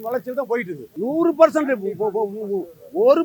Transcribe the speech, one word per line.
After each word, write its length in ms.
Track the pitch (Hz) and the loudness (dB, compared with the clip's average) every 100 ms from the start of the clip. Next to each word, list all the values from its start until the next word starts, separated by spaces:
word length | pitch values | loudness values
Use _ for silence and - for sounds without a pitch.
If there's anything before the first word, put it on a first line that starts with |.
| 220 | -6
வளர்ச்சியில் 340 | 247 254 254 | -6 -6 -6
தான் 100 | 247 | -4
போயிட்டு 180 | 233 185 | -4 -4
இருக்கு. 160 | 147 117 - | -10 -12 -8
நூறு 280 | 226 311 339 302 | -4 0 2 6
பர்சன்ட் 320 | 320 311 285 254 196 180 214 196 208 208 208 196 170 - - 160 | 4 4 0 -2 -2 -4 -4 -2 -4 -6 -4 -4 -6 -12 -8 2
ஒரு 180 | 233 311 | 4 4